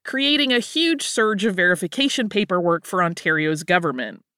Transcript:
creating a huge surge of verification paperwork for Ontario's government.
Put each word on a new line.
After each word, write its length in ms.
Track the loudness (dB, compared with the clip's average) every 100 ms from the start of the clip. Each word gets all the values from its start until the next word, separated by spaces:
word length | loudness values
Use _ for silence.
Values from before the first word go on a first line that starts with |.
creating 500 | -8 -2 0 2 2
a 60 | 0
huge 480 | 0 -2 0 0 -2
surge 380 | 0 0 2
of 100 | 0
verification 760 | 2 2 2 -2 0 0 0 -2
paperwork 560 | 0 0 0 2 0
for 200 | -2 0
Ontario's 580 | 0 0 -2 0 0 -2
government. 600 | 0 0 0 -4 -8 -10 _